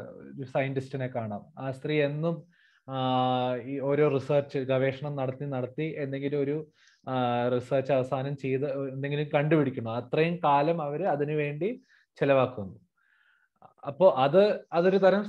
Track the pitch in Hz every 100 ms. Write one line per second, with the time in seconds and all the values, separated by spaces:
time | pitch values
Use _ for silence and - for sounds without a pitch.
0 | - - 139 139 131 147 135 135 131 135
1 | 127 123 110 101 - - 135 131 151 151
2 | 143 147 165 160 - _ _ _ - 131
3 | 131 127 127 127 127 123 123 139 139 143
4 | 151 135 135 143 143 143 127 131 135 131
5 | 147 143 131 131 143 131 123 139 160 -
6 | 139 139 139 143 139 151 156 _ _ _
7 | - 131 123 120 123 123 120 139 131 135
8 | 127 139 135 143 135 131 143 135 139 131
9 | 139 147 147 147 151 160 131 127 113 117
10 | 123 151 165 175 147 143 151 170 147 147
11 | 190 147 147 151 147 147 190 262 _ _
12 | _ - 139 135 117 - 98 - _ _
13 | _ _ _ _ _ _ - _ 139 131
14 | 185 127 135 175 208 - - 160 185 190
15 | 190 196